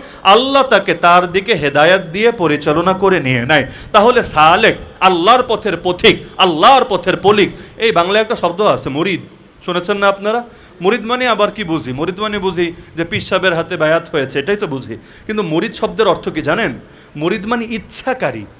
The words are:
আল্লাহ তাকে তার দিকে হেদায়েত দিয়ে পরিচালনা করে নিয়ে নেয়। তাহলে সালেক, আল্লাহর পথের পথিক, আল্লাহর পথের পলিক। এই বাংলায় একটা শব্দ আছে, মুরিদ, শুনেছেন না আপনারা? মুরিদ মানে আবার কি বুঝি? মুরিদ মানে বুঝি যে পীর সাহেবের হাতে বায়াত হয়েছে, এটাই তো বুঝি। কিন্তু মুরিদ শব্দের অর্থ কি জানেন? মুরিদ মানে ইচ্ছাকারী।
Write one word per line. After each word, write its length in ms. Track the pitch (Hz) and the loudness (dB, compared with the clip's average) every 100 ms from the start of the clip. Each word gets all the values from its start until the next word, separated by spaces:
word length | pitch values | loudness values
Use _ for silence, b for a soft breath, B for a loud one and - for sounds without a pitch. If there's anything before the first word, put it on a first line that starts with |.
| B B | B B
আল্লাহ 400 | 196 214 262 277 | 2 2 2 0
তাকে 320 | 269 202 196 | 2 2 0
তার 380 | 160 175 175 170 | 2 4 4 4
দিকে 220 | 180 196 | -2 -2
হেদায়েত 460 | 185 143 143 160 190 | -2 0 4 4 4
দিয়ে 320 | 165 180 233 | 0 0 0
পরিচালনা 600 | 233 165 147 156 151 175 | 2 0 0 0 0 0
করে 280 | 185 196 180 | 0 2 2
নিয়ে 260 | 131 127 120 | 0 -2 2
নেয়। 220 | 151 - B B | 0 0 B B
তাহলে 320 | 214 226 240 | 4 4 4
সালেক, 520 | - 151 156 185 214 - - - | 0 4 4 6 2 0 -8 0
আল্লাহর 420 | 190 175 185 247 247 | 2 4 4 2 2
পথের 240 | 214 208 165 | -2 -2 -4
পথিক, 340 | 180 180 - - B B | -4 2 2 2 B B
আল্লাহর 460 | 185 156 214 269 - | -6 2 6 6 4
পথের 280 | 180 185 - | -2 -2 0
পলিক। 340 | 190 214 180 - B B | 2 4 2 -2 B B
এই 140 | 226 | 0
বাংলায় 300 | 170 175 208 | 0 2 0
একটা 140 | 220 - | 0 -2
শব্দ 240 | 175 175 | -2 0
আছে, 280 | 208 131 147 | 0 0 -2
মুরিদ, 320 | 135 185 151 - - - _ | -4 -2 -4 -8 -20 -20 _
শুনেছেন 340 | - 175 175 202 | -6 -6 -4 0
না 100 | 202 | 0
আপনারা? 360 | 196 208 233 233 B B B | 0 -2 -4 -6 B B B
মুরিদ 240 | 180 233 | 0 0
মানে 240 | 214 247 254 | -2 -2 0
আবার 220 | 208 202 | 2 0
কি 140 | 202 | -2
বুঝি? 280 | 180 165 131 | -4 -4 -4
মুরিদ 280 | 127 170 185 | -6 -6 -4
মানে 180 | 214 208 | -6 -4
বুঝি 340 | 190 175 170 170 B 160 | -4 -2 -4 -6 B -8
যে 80 | |
পীর 160 | 170 208 | -6 -6
সাহেবের 340 | - 190 185 | -2 0 0
হাতে 220 | 165 165 175 | 0 -4 -2
বায়াত 320 | 156 165 165 | 0 0 0
হয়েছে, 260 | 156 131 147 | -4 -2 -4
এটাই 180 | 139 208 | -4 -4
তো 100 | 190 | -4
বুঝি। 300 | 135 110 113 B B - | -8 -10 -14 B B -8
কিন্তু 160 | 214 | -6
মুরিদ 300 | 180 156 208 | -2 -2 -4
শব্দের 360 | - 208 180 202 | -4 -6 0 0
অর্থ 200 | - 190 | 0 -4
কি 140 | 151 | -6
জানেন? 380 | 139 185 196 110 - B B 147 | -2 -2 -2 -6 -16 B B -6
মুরিদ 300 | 165 214 208 | -4 -4 -4
মানে 180 | 240 | -4
ইচ্ছাকারী। 800 | 226 220 - - 262 254 160 117 101 | -4 -8 -10 -10 -6 -4 -4 -6 -12